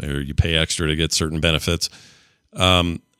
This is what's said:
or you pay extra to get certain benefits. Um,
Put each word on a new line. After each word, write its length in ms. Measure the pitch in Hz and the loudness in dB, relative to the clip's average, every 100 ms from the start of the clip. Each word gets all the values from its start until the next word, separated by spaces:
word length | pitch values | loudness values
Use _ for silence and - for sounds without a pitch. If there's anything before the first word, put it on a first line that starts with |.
or 200 | 69 71 | -6 -6
you 100 | 69 | -4
pay 220 | - 82 | -2 0
extra 320 | 80 80 - 80 | 2 0 -2 -2
to 80 | 78 | 0
get 160 | 80 | 0
certain 260 | - 80 80 | 0 -2 0
benefits. 520 | 82 78 - 82 - - - - _ _ _ | 0 0 0 -2 -4 -10 -20 -20 _ _ _
Um, 480 | - 92 90 87 82 _ | 0 4 4 2 -4 _